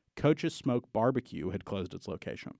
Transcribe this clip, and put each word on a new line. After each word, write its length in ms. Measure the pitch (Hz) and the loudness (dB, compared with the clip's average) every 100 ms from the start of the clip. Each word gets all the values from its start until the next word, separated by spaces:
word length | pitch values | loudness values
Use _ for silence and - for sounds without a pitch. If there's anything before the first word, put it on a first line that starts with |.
| _ - | _ 0
Coach's 380 | 143 156 160 | 4 4 0
Smoke 400 | - - 123 - | -2 0 0 0
Barbecue 560 | 110 117 131 - - 87 | 2 4 4 -2 -4 -4
had 160 | 92 - | -4 -4
closed 300 | 98 87 - | -4 -4 -6
its 120 | - | -8
location. 460 | - - - - | -6 -6 -8 -10